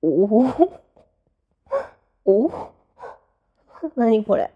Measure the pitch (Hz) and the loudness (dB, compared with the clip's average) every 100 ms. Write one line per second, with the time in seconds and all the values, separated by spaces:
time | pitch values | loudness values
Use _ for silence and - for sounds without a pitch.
0 | 160 151 202 214 262 262 370 - _ _ | 0 0 2 2 2 2 0 0 _ _
1 | _ _ _ _ _ _ _ 554 - _ | _ _ _ _ _ _ _ -8 -8 _
2 | _ _ - 196 294 - - _ _ _ | _ _ 0 2 0 -4 -16 _ _ _
3 | - - _ _ _ _ _ - 320 - | -20 -20 _ _ _ _ _ -12 -10 -2
4 | 233 220 214 202 - | 0 0 0 -2 -2